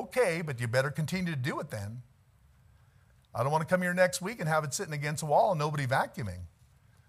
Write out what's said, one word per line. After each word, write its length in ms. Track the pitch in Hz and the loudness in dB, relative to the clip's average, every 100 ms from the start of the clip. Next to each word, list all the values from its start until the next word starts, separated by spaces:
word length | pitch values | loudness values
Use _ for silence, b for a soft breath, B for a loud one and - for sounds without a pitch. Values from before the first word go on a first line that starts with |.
okay, 380 | 226 254 208 165 | 0 2 2 2
but 180 | 156 120 | -4 -4
you 80 | 123 | 0
better 220 | 127 143 | 2 2
continue 440 | 143 147 185 175 | -2 -2 -2 -2
to 60 | 147 | -2
do 200 | 131 226 | -2 -4
it 100 | 160 | -6
then." 340 | 107 101 120 - _ _ _ _ _ b b b b b b b | -8 -8 -10 -16 _ _ _ _ _ b b b b b b b
I 100 | - | -4
don't 80 | 135 | 0
wanna 140 | 156 160 | 0 0
come 160 | 185 | 0
here 120 | 180 | 2
next 280 | 180 180 - | 4 4 2
week 200 | 180 240 | -6 -4
and 80 | 156 | 0
have 160 | 160 151 | 2 0
it 80 | |
sitting 200 | - 165 | -4 -4
against 280 | 147 147 151 | -4 -4 -4
the 40 | 151 | 4
wall 260 | 156 226 | 4 6
and 80 | 160 | 2
nobody 280 | 151 151 131 | 0 0 2
vacuuming. 540 | 135 226 - 104 87 87 - - _ b b | 2 0 -4 -8 -8 -14 -18 -20 _ b b